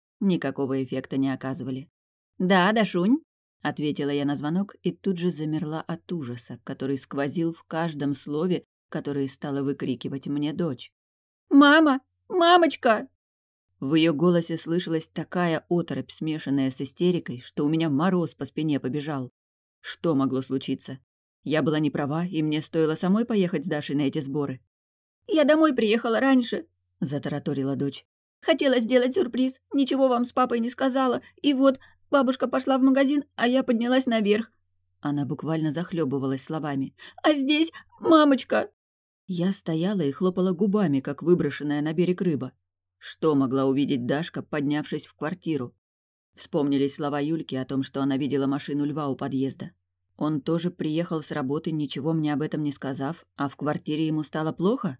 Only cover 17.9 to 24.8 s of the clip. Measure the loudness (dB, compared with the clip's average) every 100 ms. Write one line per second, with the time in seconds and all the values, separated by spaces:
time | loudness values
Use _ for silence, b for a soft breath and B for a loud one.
17.9 | 0 2 0 -2 -6 -10 -4 -2 -2 -2
18.9 | -6 -6 -8 -10 _ _ _ _ _ -18
19.9 | -4 0 2 2 -2 -2 -4 -4 -8 -8
20.9 | -16 _ _ _ _ -2 0 2 2 0
21.9 | -2 -4 -4 -4 -2 -2 -2 -2 0 0
22.9 | 0 0 0 2 0 0 -2 -4 -6 -2
23.9 | 0 0 -2 -4 -4 -4 -6 _ _